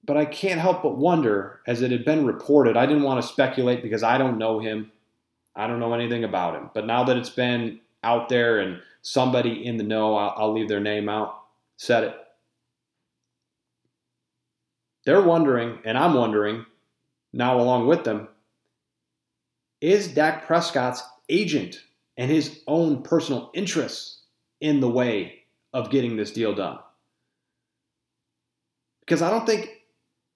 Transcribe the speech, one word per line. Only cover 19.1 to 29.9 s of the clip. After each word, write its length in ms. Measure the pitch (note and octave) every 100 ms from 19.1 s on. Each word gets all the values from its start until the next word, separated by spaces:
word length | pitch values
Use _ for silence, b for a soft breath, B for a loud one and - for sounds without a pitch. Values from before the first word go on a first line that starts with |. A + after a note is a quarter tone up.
| _ _ _ _ _ _ _
is 280 | D3+ G3+ F#3
Dak 380 | C#3+ D#3 D#3 -
Prescott's 560 | E3 E3 C#3 B2 A#2+ - - _
agent 540 | E3 G3+ D3 F2+ - - _ _ -
and 140 | B2+
his 300 | D#3 C3+ - -
own 360 | D#3 E3 C3+
personal 480 | - E3 - B2+ -
interests 680 | - F#3+ - A#2 - - - _ _ _ _
in 200 | D#3 D3
the 80 | B2+
way 520 | A#2+ B2 G#2+ F2 - _ _ _
of 180 | C3 A#2
getting 260 | C#3 A#2+ A2+
this 140 | G#2
deal 240 | - A2
done? 240 | G2+ F2+ C2 - _ _ _ _ _ _ _ _ _ _ _ _ _ _ _ _ _ _ _ _ _
Because 200 | - D#3+
I 100 | E3+
don't 140 | A3
think 240 | A3+ - - - _